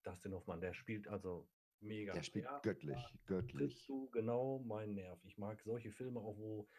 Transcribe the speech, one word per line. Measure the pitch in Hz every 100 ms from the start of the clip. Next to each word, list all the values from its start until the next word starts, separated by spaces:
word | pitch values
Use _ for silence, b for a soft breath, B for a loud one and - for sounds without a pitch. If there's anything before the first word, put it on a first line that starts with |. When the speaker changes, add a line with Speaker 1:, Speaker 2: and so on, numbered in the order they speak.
Speaker 1:
Dustin | 95 90 98
Hoffman, | 92 - 85
der | 92
spielt | 82 - 107 101
also | 101 92 87 - _ _ _
mega. | 104 107 101
Speaker 2:
Der | 87
spielt | 73 107 127
Speaker 1:
Ja, | 143
Speaker 2:
göttlich, | 113 90 76 65
Speaker 1:
da | - - -
Speaker 2:
göttlich. | 92 127 139 143
Speaker 1:
triffst | - -
du | 135 131
genau | 117 110 120 131 135
meinen | 117 107 107 101
Nerv. | 92 87 90
Ich | 104
mag | 101 107
solche | 107 117 113
Filme | 104 127 120
auch, | 104 104
wo, | 107 107 104